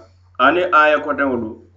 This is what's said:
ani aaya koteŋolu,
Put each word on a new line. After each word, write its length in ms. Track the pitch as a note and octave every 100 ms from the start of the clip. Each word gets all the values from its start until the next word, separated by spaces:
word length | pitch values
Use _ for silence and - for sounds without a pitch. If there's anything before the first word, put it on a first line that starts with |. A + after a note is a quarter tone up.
| - _ _ -
ani 260 | D#3 E3+
aaya 360 | F3+ D3+ D3+ D3
koteŋolu, 500 | D3 C3+ C#3 A#2+ A2+ A#2 -